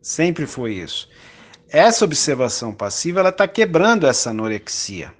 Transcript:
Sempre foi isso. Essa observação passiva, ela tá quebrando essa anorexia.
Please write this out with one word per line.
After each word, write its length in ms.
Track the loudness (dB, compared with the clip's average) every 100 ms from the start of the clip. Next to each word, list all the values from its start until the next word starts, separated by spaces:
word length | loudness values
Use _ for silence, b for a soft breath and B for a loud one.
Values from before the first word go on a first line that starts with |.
Sempre 420 | -10 0 0 0 -6
foi 300 | -6 -6 -6
isso. 340 | -8 -12 -12 B B B B B B
Essa 380 | 4 6 6 0
observação 680 | 0 -2 0 -2 -2 -8
passiva, 500 | -6 -6 -4 -4 2
ela 100 | 2
tá 160 | 2 0
quebrando 580 | 2 2 4 4 4 4
essa 240 | 2 -2
anorexia. 800 | -4 -4 -6 -8 -10 -8 -10 -14 -16